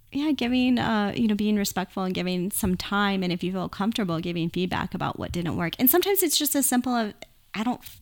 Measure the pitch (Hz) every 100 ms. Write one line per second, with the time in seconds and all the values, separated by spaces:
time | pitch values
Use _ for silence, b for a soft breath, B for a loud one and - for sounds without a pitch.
0 | - 269 302 269 240 254 254 240 - 214
1 | 202 - 226 208 214 208 202 - 185 -
2 | 185 180 180 180 180 - 185 180 - 202
3 | 202 190 180 202 175 185 170 - 202 233
4 | 185 165 175 170 165 175 180 - - 175
5 | 143 - 90 175 165 175 165 - 254 349
6 | 359 392 330 - 294 285 262 247 254 240
7 | 208 - - _ _ - 233 - - -